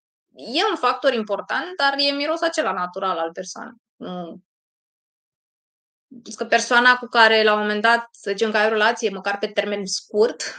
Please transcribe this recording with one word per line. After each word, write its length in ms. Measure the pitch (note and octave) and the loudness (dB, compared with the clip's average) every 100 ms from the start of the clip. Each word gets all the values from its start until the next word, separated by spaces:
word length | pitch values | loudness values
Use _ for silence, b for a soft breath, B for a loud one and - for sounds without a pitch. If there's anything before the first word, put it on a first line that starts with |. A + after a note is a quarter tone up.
| _ _ _ - | _ _ _ -20
E 340 | D3+ C#4 G#4+ | -6 -2 0
un 60 | F4 | 0
factor 380 | B3 C4 C#4 | -2 0 0
important, 640 | A#3+ G#3+ G3 - A#3 E4+ F#4 | 0 -2 -6 -4 -4 -4 -2
dar 180 | C#4 C#4 | 0 0
e 140 | C#4+ | 0
mirosul 360 | C#4 D4 E4 E4 | 0 -2 -2 -2
acela 260 | E4 A#3+ | -2 -2
natural 440 | F#3+ F3+ F#3+ G3 E3+ | -2 -4 -4 -4 -2
al 140 | E3 | -4
persoanei. 420 | F3 F#3 - - - _ _ | -6 -10 -12 -14 -16 _ _
Nu. 460 | A3+ F3+ E3+ F3+ _ _ _ _ _ _ _ _ _ _ _ _ _ _ _ _ _ - - G#3+ | -10 -10 -10 -14 _ _ _ _ _ _ _ _ _ _ _ _ _ _ _ _ _ -20 -16 -10
Că 100 | A3 | 0
persoana 500 | A#3 A3 B3 B3 B3 | 0 2 4 4 4
cu 100 | A#3 | 0
care, 380 | A#3+ A3 A3 | 4 6 6
la 100 | A3 | 4
un 60 | G#3+ | 2
moment 220 | G#3 G#3 | 0 0
dat, 260 | A3 A#3 - | 2 2 0
să 200 | - - | -10 -6
zicem 200 | G3 A3 | -2 0
că 60 | G#3+ | 2
ai 80 | G#3+ | 2
o 40 | |
relație, 400 | A3 G#3+ A#3+ A3 | 4 2 2 -2
măcar 280 | F#3+ G3 G3+ | -2 -4 -4
pe 100 | G#3 | -2
termen 380 | G#3 G3+ G3+ F#3+ | -2 -2 -4 -4
scurt, 720 | - - G#3+ A#3 - - | -6 -2 2 2 0 -10